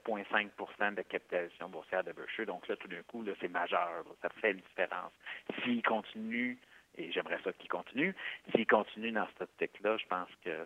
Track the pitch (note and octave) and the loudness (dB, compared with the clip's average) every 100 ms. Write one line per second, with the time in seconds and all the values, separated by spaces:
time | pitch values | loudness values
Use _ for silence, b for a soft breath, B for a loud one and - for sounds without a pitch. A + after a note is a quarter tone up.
0 | - G#2 G2 A2 G#2 - G2 - G#2 G2 | -4 -2 2 2 2 -4 -10 0 0 0
1 | F2+ F#2 - F2+ F2 - F2 F2 D#2 F#2 | -2 -4 0 0 0 -6 -10 -10 -2 0
2 | F2+ E2 D#2 - A2 F#2 - G#2 G2 F2 | 0 -4 -6 -4 -2 -4 -4 -4 -4 -10
3 | E2+ A#2+ G#2+ F#2+ F#2 F2 F2 F#2 F2 E2+ | -8 -6 -4 -2 -2 0 2 4 2 -2
4 | D2 - - - A2 F#2+ - - F2+ F2+ | -8 -4 -6 2 2 2 -2 0 0 0
5 | F2 - B B - - - A#2+ - A#2 | -6 -10 B B -8 -4 2 2 4 2
6 | G#2 A2 A2 A#2+ B2 B2 b b b - | 0 -6 -4 0 -2 -4 b b b -10
7 | - - E2+ F2 F#2+ - - F2 - A#2 | -4 -2 0 -2 -2 -4 -4 -4 -2 0
8 | E3+ F#3+ B B - - A2 A2+ G2+ - | 0 0 B B 2 2 8 6 6 -2
9 | A2+ A2 F#2+ - F2+ - - - G#2 A2 | -2 0 0 -2 -10 -2 -4 0 2 2
10 | - F#2 F2+ - F2+ D#2+ | 0 -2 -2 -8 -6 -4